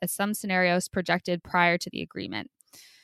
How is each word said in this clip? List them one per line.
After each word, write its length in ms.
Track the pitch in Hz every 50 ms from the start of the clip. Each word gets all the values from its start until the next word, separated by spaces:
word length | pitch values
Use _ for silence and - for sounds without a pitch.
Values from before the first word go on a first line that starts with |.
as 100 | - 175
some 220 | - - 202 208 214
scenarios 540 | - - 202 185 180 185 175 175 185 -
projected 560 | - - 196 175 - 170 180 - - 175 175 -
prior 340 | - - 180 175 175 170
to 120 | 175 - -
the 100 | - -
agreement. 500 | 165 - - - 95 - 95 107 - - _ _ _ _ - - - - - _